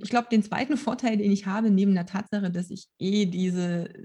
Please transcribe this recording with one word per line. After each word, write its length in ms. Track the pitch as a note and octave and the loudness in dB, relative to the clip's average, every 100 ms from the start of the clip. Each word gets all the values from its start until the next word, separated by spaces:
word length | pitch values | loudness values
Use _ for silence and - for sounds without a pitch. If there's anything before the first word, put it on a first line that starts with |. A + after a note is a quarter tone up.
ich 60 | G#3+ | -2
glaube, 180 | A#3+ A#3 | -2 4
den 140 | A3+ | 2
zweiten 320 | G3+ - C4 D4+ | 2 -4 -2 -2
Vorteil, 400 | - B3 A#3+ G#3+ | -2 -2 0 2
den 160 | G3+ | 2
ich 140 | G3 G3 | 0 -2
habe, 260 | G3+ A3+ | -2 2
neben 220 | F#3+ G3+ | 4 4
der 120 | F#3 F3 | 2 0
Tatsache, 460 | F#3+ - G#3 F#3+ | -6 -4 -4 -2
dass 180 | F3 F3+ | -4 -6
ich 200 | - - _ | -12 -16 _
eh 280 | F#3 G#3 F#3+ | 0 2 2
diese 680 | F3+ F#3 F3+ F3 F3 - - | 0 0 0 -2 -2 -6 -10